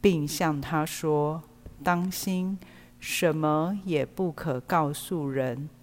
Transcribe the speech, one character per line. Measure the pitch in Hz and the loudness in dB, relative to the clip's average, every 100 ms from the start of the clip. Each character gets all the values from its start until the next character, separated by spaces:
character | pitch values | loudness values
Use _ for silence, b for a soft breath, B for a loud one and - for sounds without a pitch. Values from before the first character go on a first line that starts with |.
并 | 202 170 147 | 6 4 0
向 | - 165 147 | 0 0 0
他 | 135 160 | -2 -2
说 | 151 - 160 151 147 160 - - - - | -2 -2 0 2 2 -2 -8 -18 -20 -6
：“当 | - 175 185 | 0 0 0
心， | 180 - 185 185 196 B B B B | -4 -2 -2 -2 -4 B B B B
什 | - - 175 | -6 0 2
么 | 156 156 151 165 202 | 2 2 2 2 -2
也 | 190 156 | 0 0
不 | 131 - 180 | -2 -2 -2
可 | 156 165 127 | -2 -4 -4
告 | - 175 147 | 0 2 2
诉 | 147 - 175 143 | -2 -4 -2 -2
人 | 135 131 123 151 - | 0 -2 -2 -8 -12